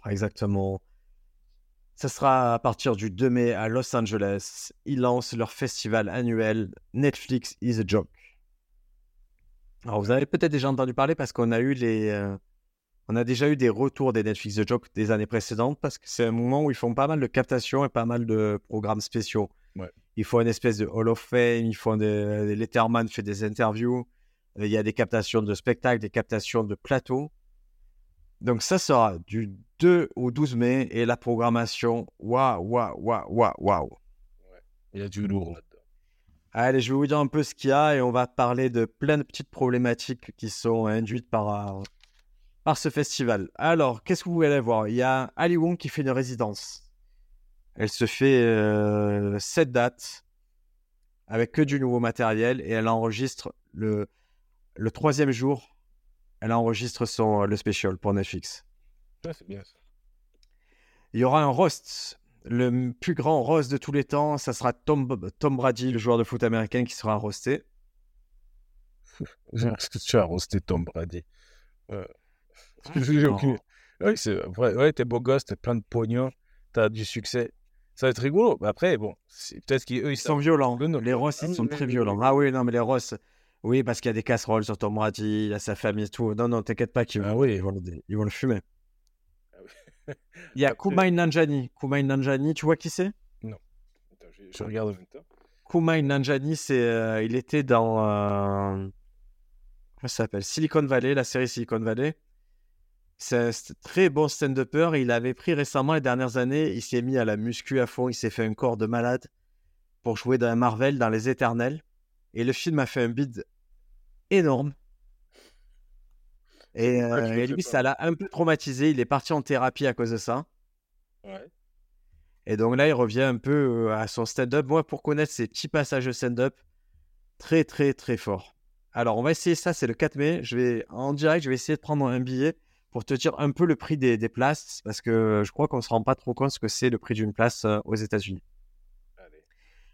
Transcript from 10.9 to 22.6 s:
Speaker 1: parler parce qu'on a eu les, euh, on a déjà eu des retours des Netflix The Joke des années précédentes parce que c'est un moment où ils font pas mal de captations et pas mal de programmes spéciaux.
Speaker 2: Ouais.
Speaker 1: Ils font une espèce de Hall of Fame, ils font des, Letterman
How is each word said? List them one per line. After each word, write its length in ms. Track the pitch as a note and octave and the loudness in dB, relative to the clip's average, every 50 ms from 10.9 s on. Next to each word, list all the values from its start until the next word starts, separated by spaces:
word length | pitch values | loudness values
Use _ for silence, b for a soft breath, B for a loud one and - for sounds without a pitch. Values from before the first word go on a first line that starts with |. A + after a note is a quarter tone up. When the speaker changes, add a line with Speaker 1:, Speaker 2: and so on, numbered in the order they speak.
Speaker 1:
parler 220 | A#2+ C3+ C3+ D3 E3 | 0 2 2 2 0
parce 180 | - C3+ - | 0 -4 -4
qu'on 200 | - - A#2+ A#2 | -2 0 2 2
a 60 | A#2 A2+ | 2 2
eu 140 | B2 C3+ | 2 2
les, 380 | C#3 B2 A#2+ A2+ A2+ A2 G#2+ G#2+ | 0 2 2 2 2 2 0 0
euh, 260 | G#2 G#2 G2+ G2+ G2 F#2+ _ _ _ _ _ _ _ _ _ _ _ _ _ - | 0 -2 -2 -4 -6 -8 _ _ _ _ _ _ _ _ _ _ _ _ _ -2
on 80 | A2 | -2
a 80 | A#2 A#2+ | 0 0
déjà 240 | A#2+ B2+ A#2+ C#3+ D3 | 0 0 2 2 2
eu 80 | D3+ | 4
des 140 | C3+ B2+ A#2 | 4 4 4
retours 420 | G2+ A2 C3+ C3 - - C3+ C3 | 4 2 0 -2 0 0 0 0
des 100 | A2 A2+ | 2 2
Netflix 340 | G2+ G#2+ G#2 - - G#2 G2 | 0 0 -2 -4 -6 -4 -2
The 120 | A2 G#2 - | -2 0 2
Joke 180 | B2 A#2+ - - - | 0 -2 -2 -4 -4
des 160 | G#2+ A2 G#2 | -2 0 0
années 160 | A2 G#2 G#2+ | 0 0 0
précédentes 540 | - A#2 A2 - - A2+ G#2+ A#2 C3+ D3 - | -2 -2 -4 -4 -4 -4 -2 -2 -2 -2 -4
parce 160 | - C#3 - | -6 -8 -8
que 100 | - _ | -10 _
c'est 200 | - - - A#2 | -8 -2 0 0
un 60 | A2+ | 0
moment 300 | A2+ A#2 A#2+ B2 C3+ D3 | 0 0 0 0 0 2
où 80 | D3+ D3 | 2 0
ils 60 | B2 | 0
font 180 | - - A#2+ A#2 | -2 -2 -2 0
pas 120 | C3+ C#3 | 0 0
mal 120 | D3+ D#3+ D3+ | 0 0 0
de 80 | C3 | -2
captations 580 | A#2 - C3 B2 - C3+ B2 - - C3+ C3+ C#3 | 0 0 0 0 0 0 -2 -2 -2 0 0 0
et 40 | C3 | 0
pas 160 | - B2 A2+ | 0 -2 -2
mal 220 | A#2 A#2+ A#2+ A#2 | 0 -2 -2 0
de 340 | A2+ A2 A2 G#2+ G#2+ G#2 G2+ - - | 0 0 2 2 0 0 -4 -6 -6
programmes 320 | - A2 G2+ G2+ G#2+ G#2+ | -6 -4 -2 -2 -2 -4
spéciaux. 500 | - - - A#2 G#2 - - A2 G2+ - _ _ _ _ - | -4 -4 -4 -4 -4 -2 -2 -2 -2 -4 _ _ _ _ -14
Speaker 2:
Ouais. 140 | F#2+ F#2 - - _ _ _ - | -14 -14 -14 -16 _ _ _ -6
Speaker 1:
Ils 80 | A2 G#2 | -6 -2
font 160 | - B2 A#2 | 0 2 2
une 80 | A#2 A#2 | 2 2
espèce 280 | A2 - - B2 G#2+ | 0 0 0 0 0
de 100 | G#2 G#2+ | 0 -2
Hall 220 | - - A2+ A2+ A#2 | -2 -2 0 0 2
of 100 | A2+ - | 0 0
Fame, 460 | - - B2 B2 A#2+ A#2+ A#2 A#2 A#2 | -2 -2 2 2 4 4 2 2 0
ils 100 | A2+ G#2 | -2 -4
font 200 | - - A2+ A2 | -2 -2 0 0
des, 580 | G#2+ G#2+ G#2+ G#2 G#2 G#2 G#2 G#2 G#2 G#2 G#2 G#2 | 2 2 0 0 0 0 -2 -2 -2 0 -2 -2
Letterman 520 | G#2+ | -2